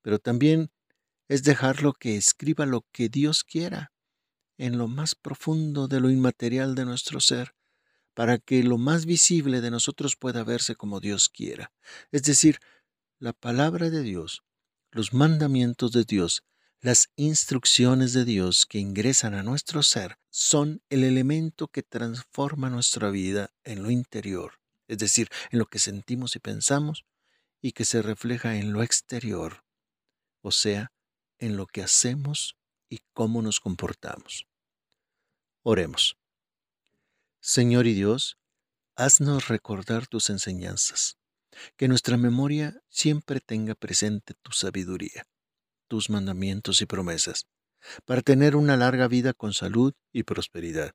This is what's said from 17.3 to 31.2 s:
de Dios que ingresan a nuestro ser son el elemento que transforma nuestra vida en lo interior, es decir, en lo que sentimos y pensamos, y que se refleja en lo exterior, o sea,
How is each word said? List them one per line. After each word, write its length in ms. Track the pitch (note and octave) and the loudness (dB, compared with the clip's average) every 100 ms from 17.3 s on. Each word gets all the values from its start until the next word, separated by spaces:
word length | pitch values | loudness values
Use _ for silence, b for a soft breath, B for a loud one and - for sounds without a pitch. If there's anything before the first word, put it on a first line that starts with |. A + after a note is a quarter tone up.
| D3+ - C3 - - B2 C3 B2+ | 0 0 0 2 4 4 4 2
de 120 | B2+ | 0
Dios 400 | A#2+ G2+ F#2 F2+ | 0 0 2 0
que 140 | - G#2 | 0 -2
ingresan 540 | G2 G2 A2+ C3 A2+ | -4 0 2 2 0
a 100 | G2 | -4
nuestro 400 | G2+ C#3+ - D3+ | -4 -4 -4 0
ser 340 | D3 - F#3+ - _ | 2 2 -4 -12 _
son 520 | - - D3+ D3 D#3 _ | -2 2 4 2 -4 _
el 140 | C3+ | 2
elemento 640 | C3 C3 C3 D#3 D#3+ - D#3 | 4 4 2 0 -2 -6 -8
que 160 | - | -8
transforma 880 | - A#2 A#2 A#2 - - C#3 D3 C3 | -8 -8 -6 -8 -10 -6 -4 -2 -4
nuestra 400 | B2 B2 A#2 G#2 | 0 0 0 -2
vida 420 | G2 F#2+ G2+ G2 _ | 0 -2 -2 -4 _
en 200 | C#3 G2+ | -12 -8
lo 80 | G2+ | 0
interior, 680 | B2 B2 A2 G2+ F#2 D2+ _ _ _ _ | 0 -2 -8 -6 -6 -8 _ _ _ _
es 100 | A2 | -4
decir, 300 | G#2 - A2 B B | 0 0 0 B B
en 80 | A#2 | -4
lo 60 | |
que 140 | G#2+ G#2+ | -2 -4
sentimos 560 | - G2+ - B2 B2 | -4 -6 -6 -6 -6
y 40 | - | -8
pensamos, 680 | - G#2 - C#3 D3+ D#3 _ _ _ _ _ _ | -10 -4 0 0 0 -6 _ _ _ _ _ _
y 100 | B2+ | -10
que 140 | - | -4
se 160 | A2+ A#2 | 0 0
refleja 540 | G#2+ G#2+ A#2 A#2+ A#2 G#2+ | -2 -4 -6 -4 -4 -4
en 160 | G#2 | -4
lo 100 | G#2 | -2
exterior, 800 | A#2+ - - B2 A#2 F#2 D#2+ - _ _ _ _ _ _ _ _ | 0 -2 -4 -8 -6 -6 -8 -12 _ _ _ _ _ _ _ _
o 100 | G2+ | -2
sea, 400 | - G#2+ G2+ A2+ _ _ _ | 0 0 0 -6 _ _ _